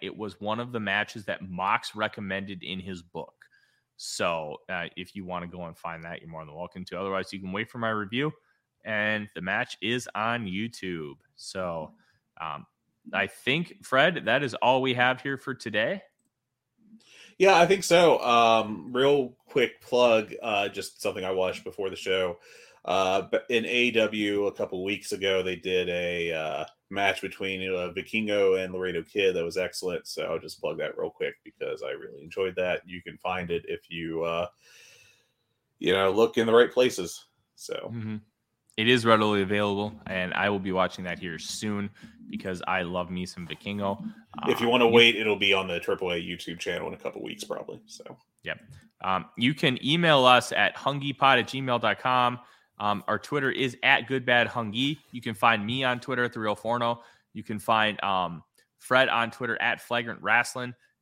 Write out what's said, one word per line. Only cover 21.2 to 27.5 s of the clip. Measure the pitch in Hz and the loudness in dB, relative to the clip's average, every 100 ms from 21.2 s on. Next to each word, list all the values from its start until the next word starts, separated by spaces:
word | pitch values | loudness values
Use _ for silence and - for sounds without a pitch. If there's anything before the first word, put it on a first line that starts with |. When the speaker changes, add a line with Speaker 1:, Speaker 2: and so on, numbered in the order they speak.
| 92 | -2
Speaker 2:
I | |
watched | 95 92 90 | 0 0 -2
before | 92 - 95 | -8 -6 -6
the | 90 | -4
show. | 98 95 90 87 - - - _ - | -2 0 0 -4 -14 -20 -20 _ -2
Uh, | 92 92 95 90 | 2 2 0 0
but | - - | -2 0
in | 120 101 | -2 0
A | 123 | 2
E | 123 | 2
W | 113 107 107 104 101 101 | 4 2 2 0 0 -2
a | |
couple | - 101 92 | -2 -6 -4
weeks | 95 98 - | -4 -4 -6
ago, | 101 98 95 | -2 0 0
they | 92 90 | 0 -4
did | 92 92 90 | -2 0 0
a, | 87 87 87 85 | -2 -2 -2 -2
uh, | 80 78 71 78 _ - | -4 -4 -6 -8 _ -10
match | 98 98 95 | -2 0 0
between, | 95 - 98 | -4 -6 -6